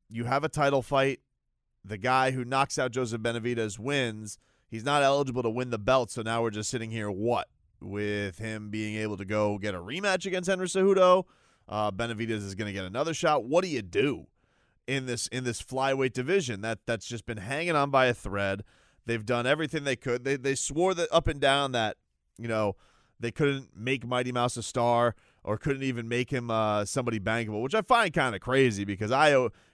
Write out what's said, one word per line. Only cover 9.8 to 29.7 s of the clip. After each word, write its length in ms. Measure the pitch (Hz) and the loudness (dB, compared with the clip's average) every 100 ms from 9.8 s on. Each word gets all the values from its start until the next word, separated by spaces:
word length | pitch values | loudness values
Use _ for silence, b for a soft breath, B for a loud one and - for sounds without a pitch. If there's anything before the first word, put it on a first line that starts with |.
rematch 440 | 90 165 202 185 | -8 -4 0 0
against 240 | 190 185 180 | -2 -2 0
Henry 180 | 185 180 | -2 0
Cejudo? 580 | 190 196 190 180 185 180 b b b b | 2 4 8 8 6 4 b b b b
Uh, 220 | 104 107 | -2 -2
Benavidez 520 | 98 117 107 113 110 | -2 -4 -4 -4 -4
is 120 | 98 | -6
gonna 180 | 95 104 | -6 -6
get 140 | 98 92 | -6 -6
another 260 | 113 160 | -4 -4
shot. 320 | 156 160 147 | 0 2 2
What 200 | 113 165 | 2 0
do 40 | 185 | 0
you 140 | 131 | -2
do 460 | 92 101 143 101 - _ _ _ _ _ - | -2 0 0 -2 -10 _ _ _ _ _ -6
in 180 | 139 | -6
this, 220 | 127 117 - | -4 -6 -6
in 180 | 127 | -4
this 160 | 123 113 | -4 -6
flyweight 540 | - 131 135 135 131 | -6 -2 0 2 0
division 480 | 127 131 196 127 98 | -2 0 0 0 -4
that, 160 | 110 110 - | -6 -6 -4
that's 180 | 113 | -6
just 220 | - 120 - | -6 -10 -10
been 100 | 104 | -10
hanging 400 | 95 143 175 151 | -6 -4 0 2
on 140 | 143 | 2
by 160 | 135 127 | 4 2
a 80 | |
thread? 500 | 117 98 101 98 101 - b b b | 0 -4 -2 -2 -4 -8 b b b
They've 220 | - 117 104 | -6 -4 -2
done 200 | 120 123 | 0 2
everything 380 | 151 156 160 | 0 -2 -4
they 120 | 143 123 | -4 -4
could. 280 | 131 123 | -2 -2
They, 120 | 131 139 | -2 -2
they 180 | 135 | -2
swore 400 | 135 - 147 185 | -4 -4 0 0
that 160 | 175 170 | 0 2
up 160 | 165 170 | 2 2
and 100 | 143 | 2
down 340 | 139 139 139 | 4 4 2
that, 260 | 120 107 - _ _ _ - | 0 0 -4 _ _ _ -10
you 100 | 117 | -4
know, 280 | 110 104 - b b b b | 0 0 -2 b b b b
they 100 | 117 | -6
couldn't 460 | - 143 139 131 - | 0 0 0 -6 -8
make 300 | 120 135 117 | -4 -4 -2
Mighty 260 | 123 123 | -2 0
Mouse 240 | 123 120 117 | 0 0 -2
a 60 | |
star 520 | - 127 120 120 120 - b b | -4 0 4 4 2 0 b b
or 140 | - 107 | -6 -2
couldn't 240 | 156 135 | -2 -2
even 260 | 135 120 117 | -2 -4 -2
make 220 | 120 123 | -2 -2
him, 200 | 131 120 | -4 0
uh, 360 | 110 107 104 101 | 0 2 0 0
somebody 340 | 135 120 110 | -2 -2 -2
bankable, 420 | 95 117 110 107 | 0 -2 -2 -4
which 120 | 131 | -2
I 80 | 214 | 0
find 300 | 190 233 196 | 4 4 4
kinda 260 | 156 131 98 | 2 0 -2
crazy 460 | 123 135 127 101 | 2 4 4 4
because 260 | 101 98 107 | -2 -2 0
I, 240 | 131 151 | 6 6
uh, 160 | 135 120 - b | 6 4 -4 b